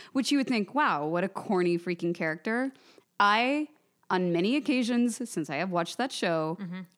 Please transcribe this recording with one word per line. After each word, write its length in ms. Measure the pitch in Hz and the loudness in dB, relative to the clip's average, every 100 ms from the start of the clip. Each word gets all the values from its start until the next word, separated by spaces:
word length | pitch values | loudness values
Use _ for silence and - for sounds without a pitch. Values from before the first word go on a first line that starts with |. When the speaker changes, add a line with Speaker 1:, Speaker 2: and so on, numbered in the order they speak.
| - | -6
Speaker 1:
which 180 | 262 247 | -2 0
you 60 | 277 | 2
would 80 | 262 | 2
think, 260 | 240 190 | 0 0
"Wow, 320 | 277 285 156 151 | 0 2 2 0
what 160 | 170 | 0
a 60 | 185 | -2
corny 480 | - - 190 180 170 | -4 -2 2 2 0
freaking 380 | 175 175 170 175 | -2 -4 -2 -2
character." 560 | 160 156 226 233 269 - - - _ - | -2 -4 -2 -2 -2 -6 -20 -20 _ 2
I, 480 | 202 214 247 294 302 _ _ _ - | 4 4 2 0 -2 _ _ _ -2
on 220 | 185 180 | 0 2
many 240 | 170 196 285 | 2 2 2
occasions, 640 | 269 254 233 240 240 214 240 | 2 0 2 2 0 -2 -6
since 220 | - 151 | -6 -4
I 60 | 147 | -2
have 120 | 190 | -2
watched 280 | 175 170 - | -2 -2 -4
that 120 | 254 | -6
show, 460 | - 196 165 156 180 | -2 0 0 -2 -4
Speaker 2:
Mm-hmm. 200 | 185 180 180 | -8 -10 -12